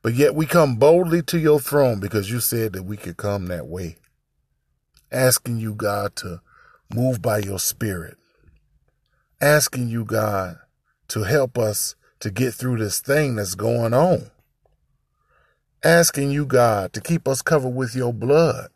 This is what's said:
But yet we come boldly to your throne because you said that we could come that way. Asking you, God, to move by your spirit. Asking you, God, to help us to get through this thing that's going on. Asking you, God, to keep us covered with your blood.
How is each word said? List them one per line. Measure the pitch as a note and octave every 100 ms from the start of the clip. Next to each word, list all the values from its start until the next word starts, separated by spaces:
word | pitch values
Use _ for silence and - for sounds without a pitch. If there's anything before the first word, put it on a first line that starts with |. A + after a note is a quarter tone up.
But | A#2
yet | A#2 D3 D3
we | D#3+
come | F3 D3 A2+
boldly | C#3+ E3+ F3 E3+
to | - E3+
your | D#3 D3+
throne | - C#3+ C3+ G#2+
because | G2 G#2+ G2
you | A#2+
said | A2 A#2 A2
that | F#2
we | F#2 G#2
could | - E2
come | G#2 G2+ F#2
that | F2 C2
way. | F2 F2 - _ _ _ _ _ _ _ _ _ _ _
Asking | B2+ B2+ B2 B2 A#2
you, | A2
God, | G#2+ G#2+ G2+ G2+ -
to | F2+ F2 _ _ _ _ _
move | A2 B2+ A#2+
by | A#2 G#2+
your | G2 G2
spirit. | - - A2 F#2 E2 - _ _ _ _ _ _ _ _ _ _ _ _
Asking | C#3+ D3+ C#3+ A#2 A#2
you, | A#2
God, | A2 A2+ G#2+ G2+ F#2 E2+ _ _ _ _ _
to | -
help | G2 D3 B2+ B2
us | A2+ G#2 - - _ _
to | A2
get | F#2+ B2+
through | - B2+ A#2+
this | G#2+ -
thing | - C#3+ D3 A2+
that's | G2+
going | F#2+ A2 A#2 A#2
on. | A#2+ E3+ E3+ - _ _ _ _ _ _ _ _ _ _ _ _ _ _ _
Asking | D3+ E3+ E3 - C#3
you, | C#3+ C#3+
God, | B2+ A#2+ G#2+ F#2
to | -
keep | - E3 -
us | C3+
covered | - D#3+ B2+
with | B2 B2+
your | A#2+ A#2+
blood. | A#2 A#2 D3 E3 - -